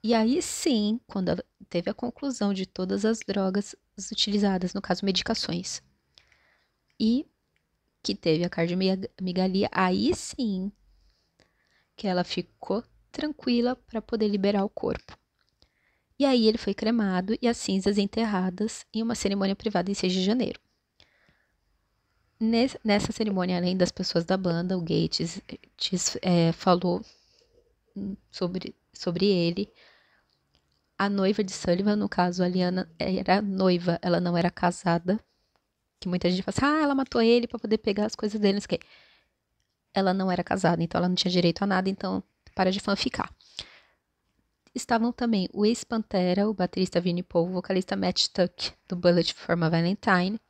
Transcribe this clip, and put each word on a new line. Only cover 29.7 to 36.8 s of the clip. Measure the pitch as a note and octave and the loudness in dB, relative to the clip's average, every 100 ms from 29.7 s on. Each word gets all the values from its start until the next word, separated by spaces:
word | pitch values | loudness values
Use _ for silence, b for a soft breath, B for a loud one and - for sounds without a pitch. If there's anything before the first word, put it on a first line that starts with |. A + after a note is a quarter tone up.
| b b b b b b _ _ _ _ _ _ - | b b b b b b _ _ _ _ _ _ -4
A | G3+ | 0
noiva | G3+ F#3+ G#3 | 2 2 2
de | G3 | -2
Sullivan, | - - F3 G3+ G#3+ | -4 0 2 2 0
no | G3+ | 0
caso, | - F3+ F3+ | 0 0 2
a | F3+ | 0
Liana, | F#3 F3+ F#3 - - | 2 0 -2 -6 -4
era | - F#3+ F#3+ F#3+ | -2 -2 2 2
noiva, | G#3 F#3+ F#3+ F3+ F3 E3+ | 2 2 2 4 2 -2
ela | F3+ F3 | 0 0
não | F3+ F3 | 2 2
era | F3 | 0
casada. | - F3 - F3 E3+ F3 G#3+ _ _ _ _ _ _ _ _ | 2 -2 0 0 0 0 -4 _ _ _ _ _ _ _ _
Que | F#3 | -4
muita | F3+ F3+ | 0 0
gente | F#3 | 0
fala | G3 - | -2 0
assim, | C#4 | 2
"Ah, | D4+ | 2